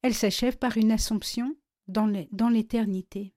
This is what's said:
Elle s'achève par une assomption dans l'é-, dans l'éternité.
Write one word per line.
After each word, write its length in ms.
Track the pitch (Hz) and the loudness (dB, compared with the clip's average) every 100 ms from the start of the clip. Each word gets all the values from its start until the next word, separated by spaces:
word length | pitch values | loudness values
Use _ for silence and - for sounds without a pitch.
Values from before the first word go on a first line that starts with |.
Elle 120 | 254 | 0
s'achève 440 | 220 208 - 247 - | 2 0 2 0 0
par 180 | 254 220 | -2 2
une 160 | 220 | 4
assomption 640 | 220 - 214 - - 247 311 _ _ - | 4 0 -2 -4 -4 -4 -6 _ _ -6
dans 180 | 190 214 | 0 0
l'é-, 220 | 202 - | 0 -6
dans 180 | 196 233 | 0 2
l'éternité. 840 | 226 220 233 208 185 185 196 196 | 2 2 0 0 -2 -6 -10 -12